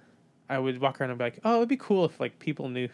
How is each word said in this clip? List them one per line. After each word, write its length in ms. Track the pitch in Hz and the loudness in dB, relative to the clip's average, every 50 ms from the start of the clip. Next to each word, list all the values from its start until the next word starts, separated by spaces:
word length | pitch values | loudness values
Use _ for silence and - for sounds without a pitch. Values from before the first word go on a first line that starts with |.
| _ _ _ _ _ _ _ _ _ - | _ _ _ _ _ _ _ _ _ -6
I 100 | 139 131 | -2 -2
would 200 | 131 131 127 127 | 0 0 0 0
walk 200 | 139 139 135 - | 0 0 0 0
around 80 | 139 127 | -4 -4
and 60 | 127 120 | -2 -2
be 60 | 123 | -2
like, 140 | 120 - - - | -4 -4 -2 0
"Oh, 140 | 220 233 233 | 2 4 4
it'd 120 | 240 233 | 4 2
be 80 | 269 254 | 0 0
cool 280 | - - 208 185 175 | 0 2 2 4 4
if, 140 | 151 - - | 2 0 -2
like, 200 | 131 117 - - | -6 -6 -6 -6
people 300 | - - - - 139 131 | -6 -6 -4 -4 -4 -6
knew 180 | 123 127 123 120 | -4 -4 -4 -4